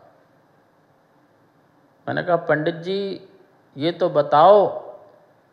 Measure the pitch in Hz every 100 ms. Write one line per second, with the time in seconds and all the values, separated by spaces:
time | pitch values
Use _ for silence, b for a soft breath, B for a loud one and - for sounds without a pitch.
0 | - _ _ _ _ _ _ _ _ _
1 | _ _ _ _ _ _ _ _ _ _
2 | - 147 160 170 170 151 160 165 170 196
3 | 196 - - - _ _ _ 135 156 175
4 | 180 151 143 147 180 208 175 - - -
5 | - _ _ _ _